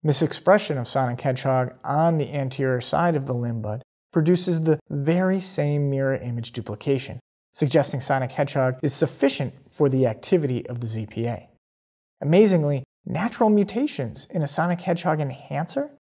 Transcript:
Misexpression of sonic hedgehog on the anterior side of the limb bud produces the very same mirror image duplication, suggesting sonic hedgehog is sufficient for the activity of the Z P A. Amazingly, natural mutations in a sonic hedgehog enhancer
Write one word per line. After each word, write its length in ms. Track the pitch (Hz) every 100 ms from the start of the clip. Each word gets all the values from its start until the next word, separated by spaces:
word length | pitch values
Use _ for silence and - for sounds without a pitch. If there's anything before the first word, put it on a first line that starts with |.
| 156
Misexpression 720 | 143 165 - - 202 208 143
of 80 | 120
sonic 360 | 135 127 123
hedgehog 560 | 143 127 139 131 127 -
on 360 | - 143 165 160
the 160 | 131
anterior 480 | 139 131 131 135 123
side 340 | 117 151 175 156
of 100 | 135
the 80 |
limb 280 | 123 120 117
bud 200 | 107 107 - _ _
produces 480 | - 156 180 180 170
the 180 | 160 156 _
very 500 | 147 139 170 185 190
same 500 | 190 - 147 147 143
mirror 260 | 139 135 135
image 360 | 123 120 113
duplication, 720 | - 110 104 - 135 - 123 _ _ _
suggesting 480 | - 143 147 135 131
sonic 320 | - 135 127
hedgehog 440 | - 143 143 131 131
is 100 | 147
sufficient 600 | - - - 277 - 135 - _
for 160 | - 143
the 180 | 131 123
activity 640 | 110 - 185 147 123 -
of 140 | 123
the 60 | 117
Z 180 | 110 107
P 200 | - 117
A. 220 | 117 - _ _ _ _ _ _ _
Amazingly, 600 | 143 170 214 180 147 139 131 _ -
natural 440 | 139 214 - 220
mutations 800 | 208 202 220 294 - 120 - -
in 120 | 180
a 60 | 151
sonic 340 | - 170 175
hedgehog 400 | - 170 175 156
enhancer 680 | 143 131 - 139 165 - 294 -